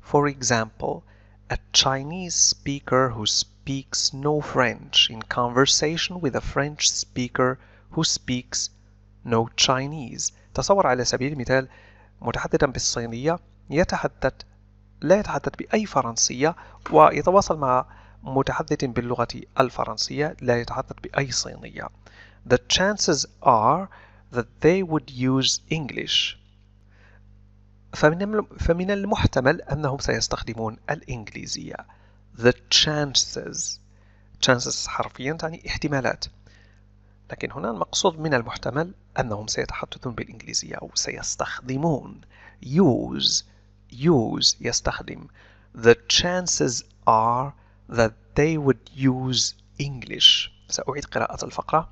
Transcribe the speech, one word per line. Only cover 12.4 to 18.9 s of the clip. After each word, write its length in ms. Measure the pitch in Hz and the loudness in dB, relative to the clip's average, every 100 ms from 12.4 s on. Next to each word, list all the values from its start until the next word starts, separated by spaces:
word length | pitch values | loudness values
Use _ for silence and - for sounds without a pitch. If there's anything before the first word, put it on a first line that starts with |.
| - 165 143 | -2 2 2
بالصينية 720 | 120 - - 117 117 139 175 - - - | 0 -4 -4 -6 -4 -2 -4 -6 -20 -4
يتحدث، 640 | 143 185 180 147 - 135 - - - - - - - | 0 0 0 -4 -2 -4 -4 -20 -20 -20 -20 -20 -8
لا 180 | 143 196 | 2 4
يتحدث 380 | 196 151 - - | 4 -4 -4 -8
بأي 280 | - 220 208 | -2 -2 0
فرنسية 680 | 143 127 113 - 127 147 175 - - - | -2 -2 -2 -2 2 0 0 -16 -18 4
ويتواصل 680 | 156 151 160 156 190 190 160 | 8 8 8 4 4 4 0
مع 280 | 139 127 - - - - | 2 2 0 -14 -20 -20
متحدث 640 | - 131 139 - 160 151 | -2 0 0 -2 -2 -2
باللغة 440 | 135 | -2